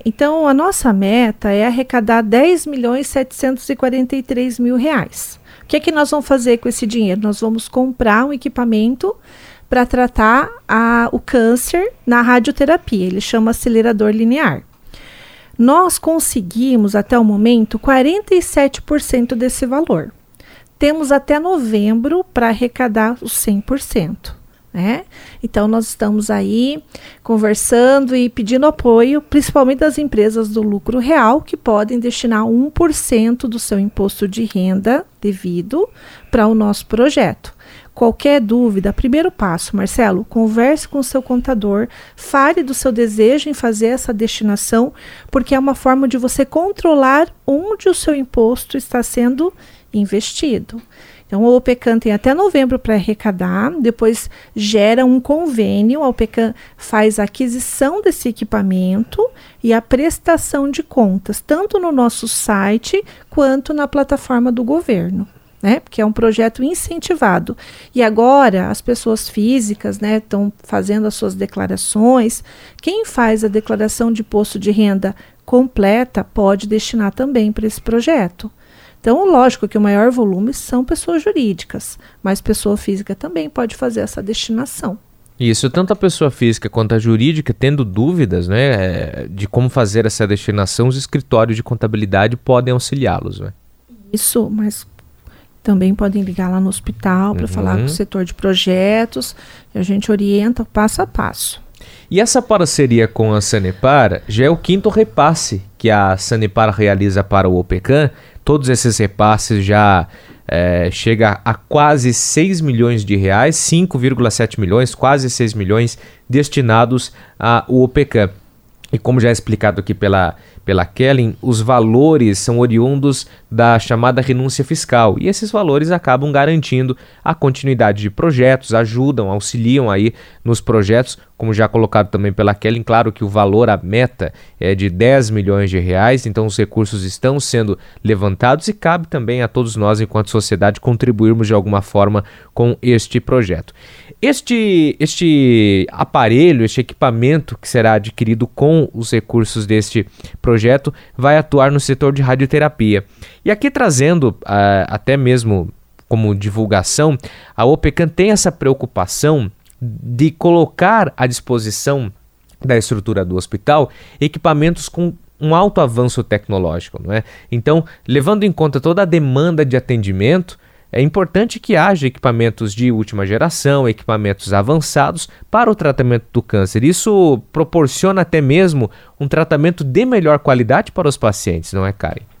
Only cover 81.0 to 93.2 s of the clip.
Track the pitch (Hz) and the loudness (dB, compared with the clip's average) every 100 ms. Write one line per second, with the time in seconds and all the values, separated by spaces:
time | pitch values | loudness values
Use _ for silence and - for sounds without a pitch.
81 | - 330 415 359 226 170 - - - - | -2 -2 -2 -2 -2 -4 -8 -14 -14 -18
82 | - _ 190 196 - 214 208 208 - 196 | -20 _ -4 -2 -2 -2 -2 -2 -4 -6
83 | 202 196 302 330 302 269 233 - 254 226 | -6 -10 -8 -6 -6 -6 -6 -4 -6 -4
84 | 202 - 196 226 - 226 277 - - 202 | -6 -8 -8 -8 -6 -6 -6 -8 -10 -10
85 | _ _ _ - 120 113 131 175 185 202 | _ _ _ -4 -2 0 0 0 -2 0
86 | 185 - 147 - 117 110 110 117 107 113 | -2 0 -2 0 0 0 -4 -4 0 0
87 | 113 113 139 156 123 - 135 147 110 98 | 2 2 2 0 -4 -2 0 0 -2 -2
88 | 139 180 107 90 87 107 139 107 92 85 | 0 0 0 -2 -2 0 0 0 -2 -4
89 | - - 55 95 104 120 127 135 107 110 | -6 -10 -12 -10 -4 0 0 0 0 0
90 | 110 - 104 101 - 104 95 - 120 135 | 0 0 -2 -2 -2 -2 -2 0 0 0
91 | - 147 - 113 117 110 - 113 107 107 | -4 -6 0 2 2 -2 -4 -4 -2 -2
92 | 104 95 107 120 - 123 123 123 - 139 | 0 0 0 0 0 0 2 -2 -2 -2
93 | 113 87 | -2 -2